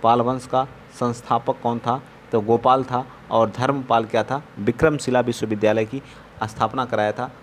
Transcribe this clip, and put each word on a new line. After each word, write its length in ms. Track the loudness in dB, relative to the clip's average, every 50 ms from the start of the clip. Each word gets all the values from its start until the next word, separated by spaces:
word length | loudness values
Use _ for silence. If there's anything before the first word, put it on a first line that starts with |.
पाल 180 | 4 4 4 4
वंश 260 | 2 0 -2 -4 -6
का 180 | -2 -2 -2 -2 -2 -10 -20 -20 -20 -6 -4
संस्थापक 600 | -4 -4 -4 -6 -4 -2 -2 -2 0 -2 -4 -2
कौन 160 | -2 -4 -2 -2
था? 240 | -2 -2 -4 -4 -6 -16 -20 -20 -10 -2
तो 80 | -2 -2
गोपाल 440 | 2 2 2 4 6 4 4 4 2
था। 220 | -2 -4 -4 -4 -6 -16 -20 -8 -2
और 200 | 2 2 2 2
धर्मपाल 540 | 0 -2 -2 0 0 -2 0 2 2 2 2
क्या 200 | 2 0 -2 0
था? 180 | 0 -4 -8 -8 -12 -12 -2
विक्रमशिला 600 | -2 -2 0 2 2 2 2 0 -2 0 0 2
विश्वविद्यालय 640 | 2 0 -2 -4 -4 -4 -2 2 2 2 4 2 0
की 180 | -2 -6 -12 -12 -14 -20 -20 -20 -20 -10 -8 -8
स्थापना 400 | -8 -2 -2 -2 -2 -2 -4 -4
कराया 280 | -2 -2 0 0 0
था। 200 | -2 -4 -8 -10 -10 -20